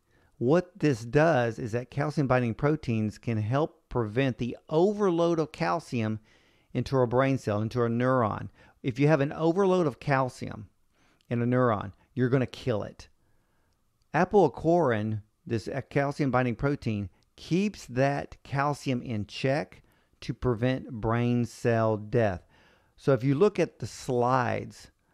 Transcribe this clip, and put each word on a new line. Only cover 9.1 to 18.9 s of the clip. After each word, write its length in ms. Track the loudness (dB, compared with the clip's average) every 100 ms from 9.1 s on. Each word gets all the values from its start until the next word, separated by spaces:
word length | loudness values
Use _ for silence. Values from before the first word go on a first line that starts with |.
| 4
an 120 | 0
overload 560 | -2 0 2 2 2 0
of 100 | -2
calcium 720 | -2 0 0 -6 -12 -12 -16 _ _ _ _ _ -6
in 140 | -2
a 20 |
neuron, 480 | 0 2 2 0 -4 -14 _
you're 140 | -2 2
gonna 180 | 2 0
kill 380 | -4 -4 -4
it. 240 | -4 -14 -20 _ _ _ _ _ _ _ _ _ _
Apoacorin, 1040 | 0 4 6 4 4 2 4 4 2 0 -6 -8 _
this 240 | -4 -4 -4 -8 -4
calcium-binding 640 | -2 0 0 0 2 0
protein, 560 | -2 -4 -2 -4 -4 -6 _ _
keeps 520 | -16 -2 0 0 -4 -8
that 500 | 0 0 0 -8 -16
calcium 580 | -8 -2 -2 -2 -4